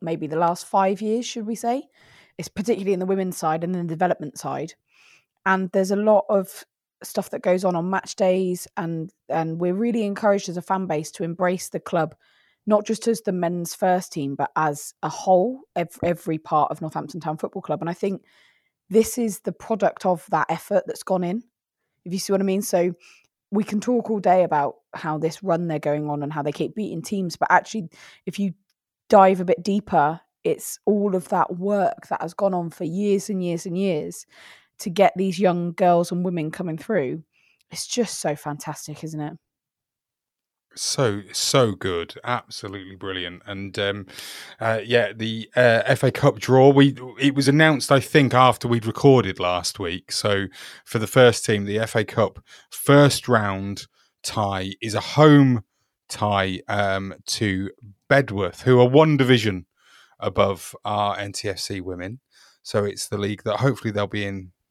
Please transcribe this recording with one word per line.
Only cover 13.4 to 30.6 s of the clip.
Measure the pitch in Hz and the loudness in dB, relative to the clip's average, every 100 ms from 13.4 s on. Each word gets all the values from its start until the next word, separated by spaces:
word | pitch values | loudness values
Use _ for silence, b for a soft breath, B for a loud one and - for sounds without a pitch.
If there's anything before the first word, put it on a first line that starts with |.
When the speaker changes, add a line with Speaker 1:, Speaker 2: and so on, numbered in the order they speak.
| 170 175 170 | -2 -4 -6
Speaker 1:
first | - 185 180 - | -2 0 0 -2
team, | 165 139 | -8 -6
but | 139 135 - | -4 -4 -2
as | 156 147 - - | -2 -2 -10 -10
a | 151 | -10
whole, | - - 185 226 262 _ 185 | -4 2 4 2 -4 _ -6
ev-, | 170 - | -6 -4
every | 170 175 - 156 | -4 -2 -4 -6
part | - 156 - | -2 0 0
of | 156 | -2
Northampton | 160 156 160 175 | -8 -8 -10 -10
Town | 160 156 | -8 -8
Football | - 196 | -8 -8
Club. | - 165 | -6 -6
And | 165 | -6
I | |
think | 175 196 190 _ _ _ _ _ _ - | -4 -4 -6 _ _ _ _ _ _ 0
this | 214 220 - | 2 2 0
is | 226 190 | -4 -4
the | - | -8
product | 175 - 214 185 - | -8 -6 0 0 0
of | 185 175 - | -2 -2 -2
that | 160 - | -2 -2
effort | 165 - 202 - | -4 -2 -2 -2
that's | - | -6
gone | - 185 | -4 -2
in, | 175 220 - _ _ _ _ _ | -2 -4 -8 _ _ _ _ _
if | 175 | -8
you | 185 | -6
see | - | -2
what | 190 | 0
I | |
mean. | 196 190 | 0 0
So | - 180 175 180 b b b _ _ | 0 0 0 -2 b b b _ _
we | 202 | -4
can | - 208 | -2 -2
talk | 247 247 - | 0 -2 0
all | 214 | 0
day | 185 185 | 4 4
about | 165 151 139 - _ | 4 2 -2 -6 _
how | - 165 156 | -10 -6 -4
this | 160 - | -4 -4
run | 190 170 175 | -2 -2 -2
they're | 151 | -4
going | 147 147 151 | -2 -2 -2
on | 147 | -6
and | 143 | -6
how | 151 | -6
they | 147 | -4
keep | 143 156 | -4 -6
beating | 214 202 165 | -6 -8 -8
teams, | - 196 180 - | -6 -6 -4 -2
but | - | 2
actually, | 175 - 226 165 b b b - | 2 2 -8 -10 b b b -10
if | - | -4
you | 196 - _ _ _ _ - | -4 -6 _ _ _ _ 4
dive | 208 190 190 | 8 8 6
a | |
bit | 175 165 | 0 -2
deeper, | 185 202 - 165 147 165 _ _ | 0 -2 0 2 2 0 _ _
it's | 165 - | -4 -4